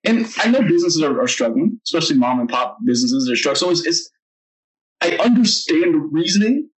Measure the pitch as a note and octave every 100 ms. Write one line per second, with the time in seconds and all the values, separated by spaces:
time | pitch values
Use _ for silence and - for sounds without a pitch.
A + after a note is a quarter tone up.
0 | G#3 A3+ A3 - A#3 C4 A3 E3+ E3+ D#3+
1 | D3 B2+ B2 - A#2 B2 E3 - - E3
2 | D#3+ C3+ B2 B2+ A#2 B2 B2 G#2+ B2 A#2+
3 | B2 C3+ B2+ A2+ C#3+ - F3+ E3+ - F3
4 | - _ _ _ _ _ _ _ _ _
5 | F3 - B3 A#3+ A3+ - - E3 F3 D#3
6 | - D3+ E3+ G3 G#3+ C#4+ D#4